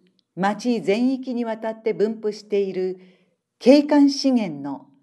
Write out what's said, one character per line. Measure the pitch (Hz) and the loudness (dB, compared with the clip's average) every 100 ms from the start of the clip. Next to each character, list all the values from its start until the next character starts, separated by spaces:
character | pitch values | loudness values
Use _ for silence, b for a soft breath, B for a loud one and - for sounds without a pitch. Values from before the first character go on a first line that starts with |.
| _ _ _ | _ _ _
町 | - 196 208 240 233 | -4 -4 -2 -2 -2
全 | 156 208 247 | 0 0 0
域 | 262 262 | -2 -6
に | 240 | -6
わ | 233 220 | -6 -6
た | 220 | -8
っ | 220 | -6
て | 226 | -4
分 | 175 214 220 | -2 -2 -2
布 | 214 | -8
し | 208 | -8
て | - 202 | -4 -2
い | 196 | -2
る | 185 185 185 b b b b _ - | -4 -6 -6 b b b b _ -2
景 | - 285 | 6 6
観 | 294 294 285 | 6 4 4
資 | 269 277 | 2 0
源 | 247 196 143 | 0 -2 -8
の | 139 139 - _ | -10 -12 -16 _